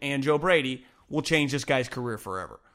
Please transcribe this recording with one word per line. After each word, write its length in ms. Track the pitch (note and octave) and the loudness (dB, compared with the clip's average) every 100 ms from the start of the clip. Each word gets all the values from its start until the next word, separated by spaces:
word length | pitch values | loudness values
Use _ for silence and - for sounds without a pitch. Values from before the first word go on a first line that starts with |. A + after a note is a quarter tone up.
and 200 | C#3+ C#3 | -4 -2
Joe 140 | C3+ D3 | 2 2
Brady 480 | F3 E3+ C3 B2+ - _ - | 4 4 2 -6 -12 _ -6
will 140 | D3+ | -4
change 300 | - D#3+ C#3+ | 2 2 2
this 120 | C#3 | -2
guy's 240 | - C3+ A#2+ | 0 0 0
career 300 | - A#2+ A2 | -4 -6 -6
forever. 420 | F#2+ F#2 F2 - _ | -6 -8 -8 -14 _